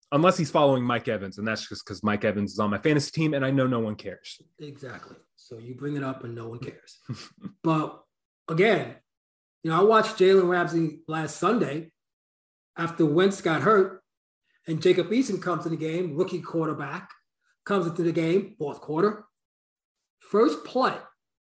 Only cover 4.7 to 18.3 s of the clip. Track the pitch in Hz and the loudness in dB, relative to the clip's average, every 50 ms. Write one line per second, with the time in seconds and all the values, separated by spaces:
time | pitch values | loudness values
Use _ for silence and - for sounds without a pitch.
4.7 | 127 - - 123 - - - - - - _ _ _ _ _ - 117 113 117 123 | -16 -16 -16 -16 -16 -16 -18 -20 -20 -20 _ _ _ _ _ -20 -18 -16 -16 -16
5.7 | 127 123 143 147 147 143 139 131 131 131 123 117 117 117 113 117 117 127 131 - | -12 -10 -8 -6 -6 -4 -6 -6 -8 -8 -10 -12 -12 -12 -12 -12 -12 -12 -12 -14
6.7 | - - _ - - _ _ - 117 - - - _ _ - - - _ - 160 | -14 -16 _ -20 -20 _ _ -12 -12 -12 -14 -18 _ _ -16 -16 -10 _ 0 0
7.7 | 160 156 147 - - - _ _ _ _ _ _ _ _ _ - 165 160 196 226 | 2 2 0 -4 -8 -14 _ _ _ _ _ _ _ _ _ -2 0 2 4 4
8.7 | 196 156 131 120 - - _ _ _ _ _ _ _ _ _ _ _ _ - 160 | 4 2 0 -6 -12 -18 _ _ _ _ _ _ _ _ _ _ _ _ -4 0
9.7 | 160 170 196 220 226 220 214 - - - 185 185 190 190 180 175 180 175 170 151 | 2 4 6 6 6 6 4 2 2 4 6 6 6 6 6 4 2 2 0 0
10.7 | 165 165 165 151 - - - - 156 160 156 147 - - 170 190 240 226 160 131 | 0 0 0 -2 -4 -8 -10 -6 -4 -4 -4 -6 -4 -2 0 2 2 2 0 -2
11.7 | 143 160 165 - _ _ _ _ _ _ _ _ _ _ _ _ _ _ _ _ | -4 -8 -10 -12 _ _ _ _ _ _ _ _ _ _ _ _ _ _ _ _
12.7 | _ - 170 165 - - 165 147 147 175 190 202 196 - - 170 160 143 143 208 | _ -6 -6 -2 0 2 2 4 4 4 4 4 2 0 -2 -2 0 2 4 4
13.7 | 220 196 190 190 - - _ _ _ _ _ _ _ _ _ _ _ _ _ 165 | 4 4 4 2 -2 -12 _ _ _ _ _ _ _ _ _ _ _ _ _ -6
14.7 | 165 156 - 185 180 185 165 170 214 254 262 220 196 175 - 180 170 165 - 165 | -4 2 2 4 4 4 2 0 0 0 0 0 -2 -4 -2 -4 -4 -4 -4 -6
15.7 | 165 143 160 160 160 180 185 165 139 160 185 190 185 165 - - - 165 160 156 | -6 -4 -4 -4 -4 -4 -4 -4 -2 -2 -2 -2 -4 -8 -8 -6 -4 -4 -2 -4
16.7 | 143 135 143 139 151 185 - - - _ _ _ _ _ _ _ _ _ - - | -4 -6 -8 -10 -10 -12 -14 -16 -20 _ _ _ _ _ _ _ _ _ -4 -2
17.7 | 202 190 170 165 165 - 165 170 156 170 165 165 | 0 0 0 -2 -2 -2 -2 0 0 0 2 2